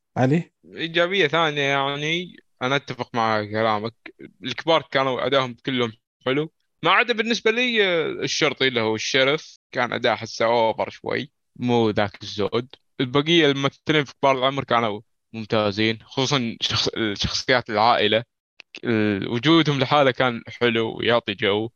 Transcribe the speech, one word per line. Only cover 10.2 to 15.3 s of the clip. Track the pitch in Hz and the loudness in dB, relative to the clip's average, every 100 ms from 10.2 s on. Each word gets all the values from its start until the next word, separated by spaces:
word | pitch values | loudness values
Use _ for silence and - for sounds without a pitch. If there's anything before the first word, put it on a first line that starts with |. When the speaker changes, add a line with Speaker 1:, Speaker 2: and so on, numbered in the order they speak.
| 113 - | -4 -2
Speaker 2:
أوفر | 117 120 113 101 95 | 2 2 2 0 -6
شوي، | - - 113 131 _ _ - | -6 -6 -6 -6 _ _ -6
مو | 123 120 110 | 2 4 4
ذاك | 104 101 - | 2 -2 -6
الزود. | 101 101 98 117 127 - _ - | -12 -6 -4 -4 -6 -14 _ -6
البقية | 135 139 151 170 147 | 0 0 2 4 4
الممثلين | 139 139 - - 156 | 2 -2 -4 -2 0
في | 135 - | -2 0
كبار | 139 131 | 0 2
العمر | 131 139 | 0 -2
كانوا | - 120 113 104 - _ _ | 0 2 2 -4 -12 _ _